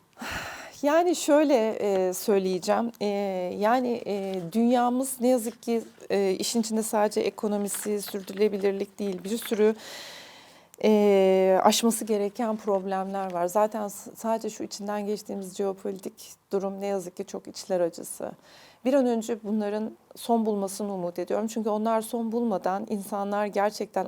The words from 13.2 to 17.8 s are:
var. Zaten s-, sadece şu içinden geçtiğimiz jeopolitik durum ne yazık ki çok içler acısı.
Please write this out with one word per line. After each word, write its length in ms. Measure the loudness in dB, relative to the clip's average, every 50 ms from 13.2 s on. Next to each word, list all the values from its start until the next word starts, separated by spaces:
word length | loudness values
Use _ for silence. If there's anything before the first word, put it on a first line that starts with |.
| -6 -4 -2
var. 120 | -2 -2
Zaten 420 | 0 2 4 2 2 2 -2 -6 -6
s-, 240 | -8 -10 -14 -16 -14
sadece 340 | -8 -4 -2 -2 -2 -2 -6
şu 140 | -8 -8 -10
içinden 420 | -10 -10 -10 -8 -6 -6 -4 -4
geçtiğimiz 520 | -4 -6 -6 -6 -8 -8 -8 -8 -8 -6 -4
jeopolitik 760 | -2 -2 -4 -4 -6 -8 -8 -8 -10 -12 -14 -14 -16 -20 -20 -20 _ _
durum 300 | -4 -2 -2 -2 -4 -4
ne 60 | -4 -4
yazık 300 | -4 -4 -4 -6 -10 -10
ki 80 | -10
çok 220 | -10 -10 -12 -12 -12
içler 320 | -14 -14 -6 -2 0
acısı. 520 | 0